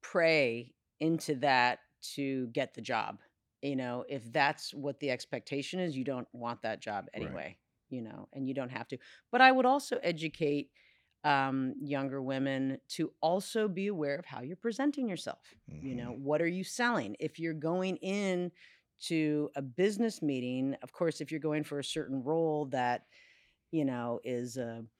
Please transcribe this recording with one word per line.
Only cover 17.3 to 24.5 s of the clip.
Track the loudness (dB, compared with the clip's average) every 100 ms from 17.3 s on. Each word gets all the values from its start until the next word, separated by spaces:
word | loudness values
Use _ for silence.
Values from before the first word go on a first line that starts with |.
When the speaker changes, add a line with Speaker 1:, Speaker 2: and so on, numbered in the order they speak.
| -4
Speaker 1:
you're | -4
going | -2 0 0 0 -2
in | -2 0 2 0 -2 _ -20 _ _ _
to | 0 2 4 2 0
a | -4
business | -6 2 2 4 0 2
meeting, | 0 0 -2 0 -2 -2
of | -10
course, | 0 0 0
if | -6
you're | -4
going | -2 -2
for | -2 -6
a |
certain | -4 -6 -4 -4
role | 0 2 2 2 0
that, | 0 2 0 _ -20 -20 _ _ _ _
you | 0
know, | 0 0 -2 -4
is | -2 -4 -4